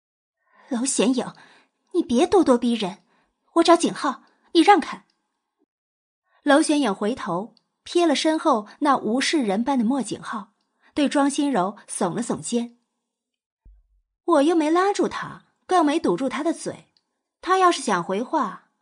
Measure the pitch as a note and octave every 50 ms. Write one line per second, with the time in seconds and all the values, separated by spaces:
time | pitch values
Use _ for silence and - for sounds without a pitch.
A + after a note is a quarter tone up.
0 | _ _ _ _ _ _ _ _ _ _ _ _ _ - C4 A3+ B3+ C4+ - -
1 | F#3+ B3 C4 B3 - E3+ - - - - _ _ _ _ _ _ _ _ - F4
2 | E4+ - A#3 A#3+ F4 F4+ G#4+ F#4 C#4+ C4+ B3 A#3+ - A#3+ A#3 G#3+ G#3 F3 - -
3 | _ _ _ _ _ _ _ _ _ _ - E4 E4 - E4+ E4+ E4 G#3+ F#3+ -
4 | - C#4+ A#3+ - _ _ _ _ _ _ - E4+ D#4 G4 G4+ E4 - - - -
5 | - _ _ _ _ _ _ _ _ _ _ _ _ _ _ _ _ _ _ _
6 | _ _ _ _ _ _ _ _ - C#4+ C#4 D4+ D#4 - D4+ D4 C#4 G#3+ F#3+ -
7 | G#3 G#3 C4 - - G3 E3+ F3 G#3+ A#3 _ _ _ _ _ _ - - - F4
8 | F4 D#4+ C#4 - - D#4 D#4 D#4+ - D#4+ C4 G#3+ G#3 - - - D4 D4 C4 -
9 | - G#3+ A3+ C4+ C4+ - E4+ D4+ B3 G3+ F#3 G#3 A#3+ D4 C#4 B3+ A3+ A3 C#4 C#4
10 | G#3 - E3 - - - - G#3+ G3+ - _ _ _ _ _ _ _ _ - D4+
11 | C#4+ B3+ - D4 C#4 C#4+ C4+ - C#4+ C#4+ C4 G3 F3 G3 G#3+ - - - - -
12 | G#3+ F3 D#3+ G#3+ A#3+ - G3+ - D#3+ - A#3 A#3+ A#3 A#3+ - _ _ _ _ _
13 | _ _ _ _ _ _ _ _ _ _ _ _ _ - - _ _ _ _ _
14 | _ _ _ _ _ F4 E4 C#4+ C#4 D#4+ F4+ D#4+ D4+ D4+ E4 F4 F#4+ G4+ G4 F#4+
15 | D4 - - - - D3+ C#3+ - _ _ _ _ _ - F#4 F4+ D#4 D4 C#4+ E4+
16 | E4 B3 F3 E3+ C4+ C4 - B3 D4+ E4+ D4 - - F3 - - - _ _ _
17 | _ _ _ _ _ _ _ _ - E4+ F#4+ F#4+ F#4 F4 E4+ E4+ - A#3 G3 F3
18 | E3+ - F#3+ G3+ B3 - - D#4 A#3+ F#3 F3 - _ _ _ _